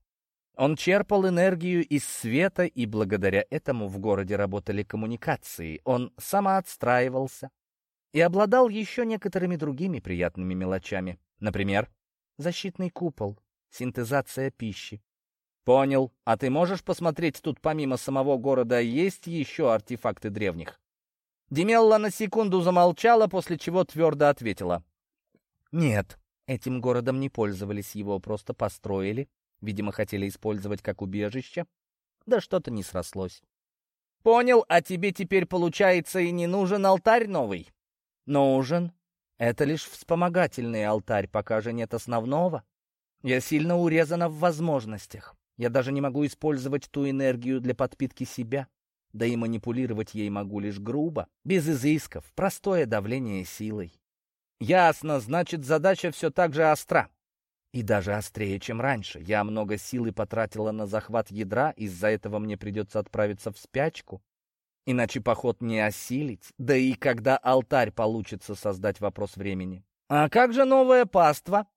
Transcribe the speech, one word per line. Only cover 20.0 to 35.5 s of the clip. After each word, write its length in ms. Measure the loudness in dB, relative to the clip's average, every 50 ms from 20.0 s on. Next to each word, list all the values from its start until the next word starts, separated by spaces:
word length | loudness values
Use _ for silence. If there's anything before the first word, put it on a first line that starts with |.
| -4 -4 -4 -4 -6 -8
древних?» 500 | -4 -4 -2 -2 -4 -4 -8 -14 -16 _ _ _ _ _ _ _ _ _ _ _ _ _ _ -4
Демелла 480 | -2 0 2 4 6 6 8 8 6
на 140 | 6 4 0
секунду 500 | -2 -4 -4 -2 0 0 2 2 2 2
замолчала, 680 | 4 4 6 6 6 6 6 4 4 6 6 6 6 4
после 280 | 2 -2 -2 -4 -6
чего 280 | -6 -4 0 0 0 0
твердо 440 | 0 0 2 2 2 4 4 4 4
ответила. 560 | 4 2 -2 -6 -4 -2 -2 -2 -2 -2 -4 _ _ _ _ _ _ _ _ _ _ _ _ _ _ _ _ _ -2
Нет, 460 | 0 2 2 2 0 -2 -4 -10 -20 _ _ _ _ _
этим 340 | -8 -6 -6 -4 -6 -6 -2
городом 380 | 0 0 0 0 0 -2 -2 -2
не 100 | -4 -4
пользовались, 680 | -2 -2 -2 -2 -2 -4 -6 -6 -6 -6 -8 -8 -10
его 240 | -8 -4 -4 -4 -4
просто 340 | -4 -6 -8 -8 -8 -10 -6
построили. 760 | -4 -4 -4 -6 -6 -6 -4 -4 -2 -2 -2 -4 -4 -8 -10 _ _ _ _ _ _
Видимо, 300 | -10 -8 -6 -6 -6 -4
хотели 380 | -4 -4 -4 -4 -4 -4 -4 -4
использовать 540 | -6 -6 -4 -4 -4 -4 -4 -6 -8 -6
как 200 | -6 -6 -6 -6
убежище. 640 | -6 -6 -4 -4 -4 -4 -4 -6 -10 -8 -8 -10 -10 -10 _ _ _ _ _ _ _ _ _ _ _
Да 140 | 0 0 0
что-то 300 | 0 0 -4 -4 -4 -4
не 140 | -6 -8 -8
срослось. 580 | -6 -6 -8 -6 -6 -6 -8 -8 -8 -8 -14 _ _ _ _ _ _ _ _ _ _ _ _ _ _ _ _
Понял, 420 | 4 6 6 6 6 6 6 6 6 6
а 140 | 4 2
тебе 280 | 2 0 -2 -2 -2 -2
теперь, 360 | -2 -4 -2 0 0 0 0
получается, 760 | 0